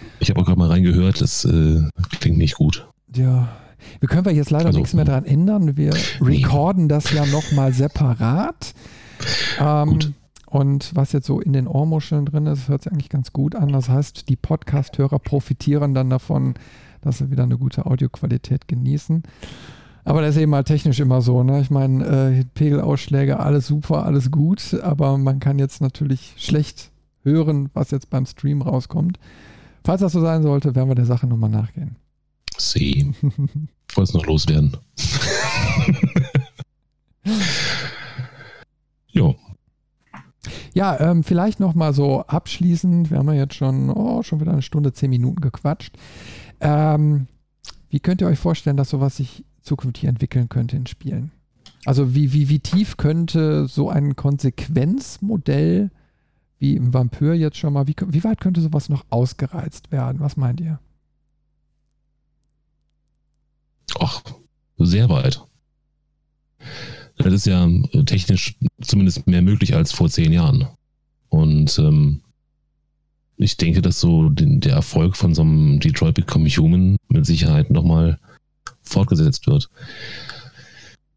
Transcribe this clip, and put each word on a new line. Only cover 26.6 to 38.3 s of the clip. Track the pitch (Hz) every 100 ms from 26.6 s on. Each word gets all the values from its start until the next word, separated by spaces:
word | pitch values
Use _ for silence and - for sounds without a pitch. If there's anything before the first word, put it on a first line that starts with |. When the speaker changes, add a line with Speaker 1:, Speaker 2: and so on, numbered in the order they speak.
| 147 - - _ _ _
Speaker 2:
hören, | 135 156 156 143 139
was | - 127
jetzt | 139 -
beim | 131 131
Stream | - 143 147
rauskommt. | 165 135 - - 165 180 - - - - - _
Falls | - 185
das | 190
so | 170
sein | 165 160
sollte, | 151 143 143
werden | 127 131
wir |
der | 123 120
Sache | 120 127
nochmal | 117 110
nachgehen. | 107 110 - - - _ _ _ _ - -
Speaker 1:
See. | - - 143 139 139 - 143 - 139
Speaker 2:
<laughs> | 147 151 _ -
Speaker 1:
Wollt's | - 95
noch | 85 80
loswerden. | 78 - 76 71 - - -
<laughs> | - - - - - - - - - - - 170 131 139 131 - - _ _ _ _ _ 196 214 175 - 139 - - - - - 127